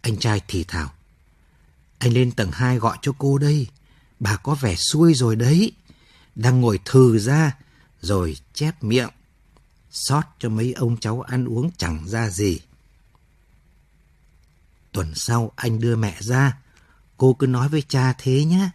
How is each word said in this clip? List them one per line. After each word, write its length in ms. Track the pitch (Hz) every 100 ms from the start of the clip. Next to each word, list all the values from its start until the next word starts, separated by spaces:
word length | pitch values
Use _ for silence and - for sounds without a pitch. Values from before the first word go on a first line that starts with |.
Anh 160 | - 104
trai 240 | 117 107 -
thì 160 | 95
thào: 280 | 80 - 76 - _ _ _ _ _ _ _ _ _ _
"Anh 140 | 123
lên 200 | 117 123
tầng 180 | 117 101
hai 260 | 80 127 127
gọi 200 | 110 95
cho 100 | - 139
cô 200 | 139 139
đây. 280 | 147 151 123 _ _ _ _ _
Bà 160 | 104 104
có 180 | -
vẻ 220 | 147 123 87
xuôi 380 | - 151 170
rồi 220 | 143 120 110
đấy. 360 | 117 160 220 - _ - _ _ _
Đang 260 | - 117 127
ngồi 180 | 120 98
thừ 340 | - 131 131 113
ra, 380 | 104 143 160 - _ _ _ _
rồi 360 | 85 98 87 73 _
chép 300 | - 151 165
miệng: 260 | 107 123 117 - _ _ _ _ _ _ _
'Xót 340 | - - 143 156 _
cho 100 | 123
mấy 240 | 110 120
ông 240 | - 123 117
cháu 240 | 110 117
ăn 240 | 131 127
uống 260 | 123 117 151 175
chẳng 320 | 85 78 82
ra 220 | 113 113
gì.' 300 | 90 104 80 - _ _ _ _ _ _ _ _ _ _ _ _ _ _ _ _ _ _ _ _ _ _
Tuần 220 | - 82
sau 380 | 76 - 117 113 -
anh 240 | 123 113
đưa 160 | 117 113
mẹ 200 | 107 87
ra. 380 | 104 127 139 135 _ _ _ _ _ _
Cô 180 | 131
cứ 120 | 127 135
nói 220 | 123 135
với 140 | 156
cha 320 | 139 135 127 127
thế 260 | - 131
nhé." 260 | 151 185 190